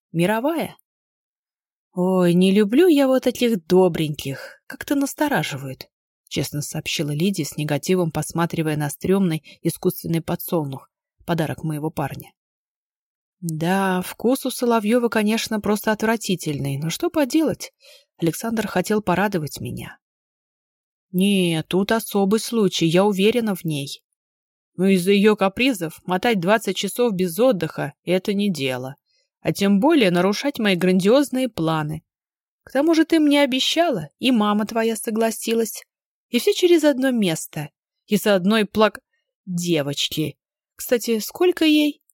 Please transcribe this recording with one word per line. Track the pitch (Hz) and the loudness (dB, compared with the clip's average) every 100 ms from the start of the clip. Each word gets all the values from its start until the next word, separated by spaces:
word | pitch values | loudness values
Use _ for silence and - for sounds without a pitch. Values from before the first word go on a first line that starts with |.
| _ | _
Мировая. | 165 175 220 269 330 196 - _ _ _ _ _ _ _ _ _ _ _ | -2 0 0 -2 -2 -6 -10 _ _ _ _ _ _ _ _ _ _ _
"Ой, | 185 180 185 180 | -4 0 4 4
не | 175 190 | 6 6
люблю | 196 208 247 370 | 4 4 4 6
я | 285 269 | 6 4
вот | 262 | 2
таких | 254 - 240 226 - | 2 0 0 0 2
добреньких, | 180 185 160 156 151 139 135 - - - | 4 4 2 -4 -4 -8 -10 -12 -20 -20
как-то | - - 285 | -14 -4 -2
настораживают", | 277 - 302 233 151 139 135 127 - _ _ _ _ | -2 -2 -2 0 -2 -6 -10 -14 -18 _ _ _ _
честно | - 147 147 | -6 -4 -6
сообщила | - 160 - - 147 | -6 -8 -6 -4 -4
Лидия | 147 185 190 139 | 0 0 0 -6
с | - | -4
негативом, | 151 143 - 185 165 | -4 -2 0 0 0
посматривая | 151 147 165 170 - 156 151 | -2 -6 -2 -2 -2 -2 -2
на | 147 | -4
стремный | - 180 196 185 156 - - | -6 0 2 2 -2 -8 -6
искусственный | 170 - 185 - 165 165 | -6 -2 -4 -4 -4 -4
подсолнух, | - 175 - 175 147 135 - _ _ _ - | -4 -8 -4 -4 -4 -8 -16 _ _ _ -4
подарок | 170 147 135 | -2 -2 -4
моего | 156 151 156 | -6 -4 -6
парня. | 165 139 - - _ _ _ _ _ _ _ _ _ _ _ | -4 -6 -8 -14 _ _ _ _ _ _ _ _ _ _ _
Да, | 175 156 165 190 190 185 | -10 -6 -4 -2 -2 -4
вкус | 185 - 220 262 254 | -6 -6 -2 -2 -4
у | |
Соловьева, | - 240 226 208 247 233 | -4 -2 0 0 0 0
конечно, | 220 208 220 - 220 | 0 0 -2 -2 -4
просто | 202 214 - | -2 -2 -2
отвратительный, | 214 220 226 - 175 - 143 139 139 | -2 0 -2 -2 -6 -4 -6 -6 -6
но | 160 | -6
что | - 349 | -4 -4
поделать? | 320 262 311 294 175 - _ _ - _ - | 0 0 2 0 -2 -10 _ _ -20 _ -4
Александр | 165 160 226 226 208 | -4 -2 -6 -4 -4
хотел | 180 180 214 | -2 0 -2
порадовать | 208 175 208 190 147 - | 0 0 0 -2 -6 -10
меня. | 120 120 131 - _ _ _ _ _ _ _ _ _ _ _ | -10 -10 -12 -16 _ _ _ _ _ _ _ _ _ _ _
Не, | 185 196 202 175 160 - | 0 2 4 2 0 -2
тут | 175 202 | -2 0
особый | 226 - 202 196 220 | 0 0 -2 2 0
случай, | - 233 196 - 165 | 0 0 0 2 2
я | 170 | 4
уверена | 202 190 202 240 220 | 2 4 2 2 -2
в | 185 160 | -4 -4
ней. | 147 139 - _ _ _ _ _ _ _ - | -6 -6 -12 _ _ _ _ _ _ _ -2
Но | 190 | 2
из-за | 190 175 | 2 4
ее | 202 214 208 | 4 4 4
капризов | 196 202 254 208 160 - - | 0 0 0 0 -6 -8 -4
мотать | 185 240 214 | -2 0 0
двадцать | 165 220 202 185 | 2 0 0 -6
часов | 196 - 240 | -6 0 0
без | 185 185 165 | 0 -2 2
отдыха — | 262 190 160 - 143 - - | 2 2 -2 -6 -8 -8 -2
это | 185 202 | -2 0
не | 202 208 | -2 0
дело. | 156 135 127 127 139 _ _ _ _ | 0 -2 -4 -8 -12 _ _ _ _
А | 165 | -6
тем | 160 196 202 | 0 2 4
более | 262 330 196 | 4 4 4
нарушать | 175 185 208 285 285 | 2 0 0 -4 -2
мои | 214 180 | 0 2
грандиозные | 180 185 185 262 277 254 262 | 2 2 4 4 2 -2 -4
планы. | - 160 160 151 156 _ _ _ _ _ _ | -2 -2 -2 -4 -8 _ _ _ _ _ _
К | - | -8
тому | 262 311 320 | -2 2 4
же | |
ты | 320 330 | 4 4
мне | 294 285 | 4 4
обещала, | 285 262 - 311 339 233 147 - | 2 0 -2 0 0 0 -6 -4
и | 240 | 0
мама | 240 208 208 214 | 2 2 0 -2
твоя | 226 226 226 | -2 -2 -4
согласилась. | - 220 226 220 - 233 226 - - _ _ _ _ | -4 -2 -2 -2 -2 -2 -2 -6 -18 _ _ _ _
И | 240 | -2
все | 403 | 0
через | 415 349 339 294 | 2 4 6 4
одно | 262 262 | 2 0
место. | 240 190 160 - - 151 _ _ _ - | 2 0 0 -6 -10 -12 _ _ _ -2
Из-за | 208 214 196 | 0 2 2
одной | 180 220 202 | 4 2 0
плак-, | 208 214 - _ _ _ _ - | 2 2 2 _ _ _ _ -10
девочки. | 175 175 160 139 139 - - 151 - _ _ _ - | -6 0 0 0 -4 -6 -4 -6 -8 _ _ _ -14
Кстати, | - 247 233 226 | -2 -2 0 -4
сколько | - - 359 339 320 | -4 0 0 2 4
ей? | 302 294 - _ | 4 2 -2 _